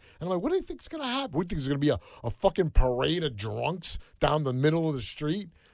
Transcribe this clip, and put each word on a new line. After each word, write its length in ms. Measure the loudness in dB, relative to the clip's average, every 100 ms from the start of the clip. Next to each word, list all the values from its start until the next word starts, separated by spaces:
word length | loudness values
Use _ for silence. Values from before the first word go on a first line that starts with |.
| -10 -12
I'm 60 | -4
like, 100 | -2
"What 60 | 0
do 60 | -2
you 60 |
think's 260 | -4 -10 -10
gonna 180 | -6 -2
happen? 240 | 0 0 -4
What 100 | -2
do 80 |
you 60 | -4
think, 60 | -2
there's 0 |
gonna 100 | 0
be 120 | 2 0 -4 -10
a, 20 | -10
a 40 |
fucking 400 | 0 0 2 4
parade 520 | 6 6 4 2 2
of 140 | -2 -4
drunks 640 | -6 -4 -4 -4 -6 -8 -12 _
down 240 | 0 2
the 100 | 0
middle 360 | 2 2 4 0
of 80 | -2
the 40 |
street?" 460 | -6 -6 -4 -4 -6 -16 -2